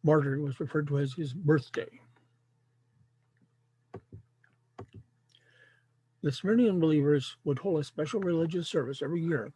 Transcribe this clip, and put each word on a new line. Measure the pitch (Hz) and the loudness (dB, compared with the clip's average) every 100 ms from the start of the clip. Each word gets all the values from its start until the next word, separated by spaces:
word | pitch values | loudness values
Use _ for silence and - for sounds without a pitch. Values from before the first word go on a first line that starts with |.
martyred | 156 151 139 135 | 6 4 4 -2
was | 147 127 | -4 -6
referred | 151 156 147 | -4 -4 -2
to | 143 | -2
as | 139 | -2
his | 131 147 | -4 -8
birthday. | 139 151 151 - - - - _ _ _ _ _ _ _ _ _ _ _ _ _ _ _ _ _ _ _ - _ - _ _ _ _ _ - - - - _ _ _ _ _ _ _ _ _ _ _ | -4 2 2 0 -8 -8 -16 _ _ _ _ _ _ _ _ _ _ _ _ _ _ _ _ _ _ _ -20 _ -20 _ _ _ _ _ -20 -18 -20 -20 _ _ _ _ _ _ _ _ _ _ _
The | 151 | -4
Smyrnian | 131 185 226 233 185 | -2 2 4 4 4
believers | 160 151 143 147 131 - | 4 4 4 2 0 -8
would | - 131 | -4 -2
hold | 196 160 | 0 -2
a | |
special | 139 - 156 226 | -4 -6 -4 -2
religious | 185 165 165 175 165 | 0 0 0 -2 -2
service | 165 123 135 | -2 -2 -6
every | 139 170 | -4 -2
year | 165 147 107 | 0 -2 -4